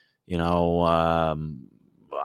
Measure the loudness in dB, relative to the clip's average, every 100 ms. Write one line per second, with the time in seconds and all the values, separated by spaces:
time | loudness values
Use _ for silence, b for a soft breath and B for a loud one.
0 | _ _ -8 -2 0 2 2 2 2 2
1 | 2 2 0 -2 -8 -12 -18 _ _ _
2 | _ -8